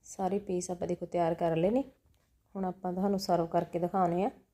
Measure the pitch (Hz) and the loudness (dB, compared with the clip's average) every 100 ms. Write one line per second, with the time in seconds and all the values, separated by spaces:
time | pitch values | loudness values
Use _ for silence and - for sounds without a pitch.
0 | - - 190 202 196 180 180 180 170 175 | -16 -4 -2 -2 -2 -4 -4 -6 -4 -4
1 | 170 175 165 165 170 165 185 247 269 _ | -2 0 2 2 0 2 2 2 -2 _
2 | _ _ _ _ _ 196 185 180 180 180 | _ _ _ _ _ -6 -6 -4 -6 0
3 | 202 196 196 170 165 170 165 170 170 196 | 0 0 2 2 4 0 0 -2 0 2
4 | 180 175 214 - _ | 2 2 0 -4 _